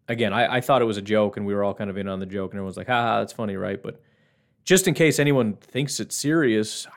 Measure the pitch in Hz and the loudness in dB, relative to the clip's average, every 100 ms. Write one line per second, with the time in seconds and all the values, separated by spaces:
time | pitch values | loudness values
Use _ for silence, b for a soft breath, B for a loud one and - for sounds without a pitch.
0 | - 120 107 104 120 127 123 131 117 104 | -6 -2 0 2 2 0 2 2 2 -2
1 | 98 107 104 104 101 101 101 98 104 98 | 0 2 2 -2 -4 -2 -2 -2 -6 -6
2 | 98 95 95 98 95 101 95 92 90 123 | -6 -6 -6 -8 -8 -8 -10 -8 -2 0
3 | 117 107 107 - 107 95 98 98 - - | 2 0 -2 -6 -6 -4 -6 -6 -10 -14
4 | _ _ _ _ _ _ - 190 196 147 | _ _ _ _ _ _ 2 4 4 4
5 | 160 143 147 139 113 95 _ 127 143 - | 4 4 4 4 2 -2 _ -4 -4 -4
6 | 107 - 139 165 135 110 110 - - | -6 -4 0 2 4 2 0 -6 -12